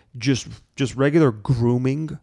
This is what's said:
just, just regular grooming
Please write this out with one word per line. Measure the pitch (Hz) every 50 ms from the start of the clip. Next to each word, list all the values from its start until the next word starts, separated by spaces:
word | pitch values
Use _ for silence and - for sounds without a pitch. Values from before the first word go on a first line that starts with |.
| _ _ -
just, | 120 110 139 135 110 - - - - - _ _
just | - 139 117 -
regular | 123 135 143 147 170 156 135
grooming | 107 107 101 - 131 117 117 120 123 123 127 131 135 151 160 151 151 -